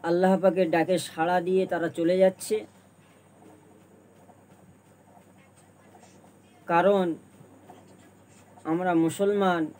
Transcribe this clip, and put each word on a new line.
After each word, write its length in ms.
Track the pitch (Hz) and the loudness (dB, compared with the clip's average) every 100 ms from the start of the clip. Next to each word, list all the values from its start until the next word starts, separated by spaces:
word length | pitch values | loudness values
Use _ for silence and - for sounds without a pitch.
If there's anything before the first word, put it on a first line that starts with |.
আল্লাহ 280 | 170 175 185 190 | 0 2 2 4
পাকের 260 | 190 175 175 | 2 2 0
ডাকে 220 | 170 165 180 - | 0 0 -2 -4
সাড়া 280 | - 165 180 175 | -4 -2 0 0
দিয়ে 160 | 190 180 | -2 -2
তারা 160 | 175 165 170 | -4 -4 -2
চলে 180 | 170 185 | -2 2
যাচ্ছে। 340 | 190 185 - 214 - _ _ _ _ _ _ _ - - _ - _ - _ _ - - _ - - _ _ _ _ - _ - _ _ _ _ - - - - - _ _ _ - | 2 0 -6 -6 -6 _ _ _ _ _ _ _ -20 -20 _ -20 _ -20 _ _ -20 -20 _ -20 -20 _ _ _ _ -20 _ -20 _ _ _ _ -20 -20 -20 -20 -20 _ _ _ -2
কারণ 380 | 170 180 202 180 156 - - - - - - - - - _ _ - - - 160 | 2 4 2 0 -6 -14 -20 -20 -20 -20 -20 -20 -20 -20 _ _ -20 -20 -14 -6
আমরা 220 | 165 185 170 | -4 0 0
মুসলমান 580 | 165 160 202 202 190 170 156 | 0 0 -2 2 0 0 -4